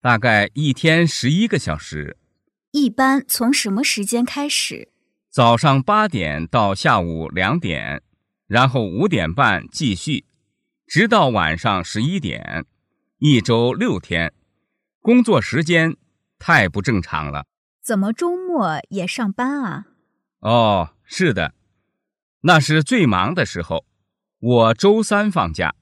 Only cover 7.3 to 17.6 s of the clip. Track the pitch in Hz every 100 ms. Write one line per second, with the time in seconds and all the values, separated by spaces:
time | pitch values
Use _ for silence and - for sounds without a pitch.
7.3 | 87 92 160 135 76 52 73 _ _ _
8.3 | _ _ 110 135 127 107 90 196 151 80
9.3 | 92 127 92 - - 139 92 - 147 -
10.3 | _ _ _ _ _ _ - 220 220 147
11.3 | 107 80 82 117 98 90 107 123 190 104
12.3 | 57 - 65 - _ _ _ _ _ 151
13.3 | 131 98 117 120 139 240 107 - 85 82
14.3 | _ _ _ _ _ _ _ - 247 233
15.3 | 170 - 131 156 165 160 - _ _ _
16.3 | _ - 160 95 80 95 107 85 78 76
17.3 | 71 71 _